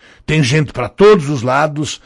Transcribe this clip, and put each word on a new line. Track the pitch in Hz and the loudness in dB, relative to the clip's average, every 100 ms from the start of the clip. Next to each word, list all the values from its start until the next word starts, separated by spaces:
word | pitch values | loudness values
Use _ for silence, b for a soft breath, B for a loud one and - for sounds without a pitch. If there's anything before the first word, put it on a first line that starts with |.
| b b - | b b -6
Tem | 156 | -2
gente | 127 156 147 | 0 0 -2
pra | - 110 | -6 -6
todos | - 202 208 139 | 2 4 4 2
os | 143 | -4
lados, | 123 135 151 147 147 - | -2 0 -2 -4 -8 -10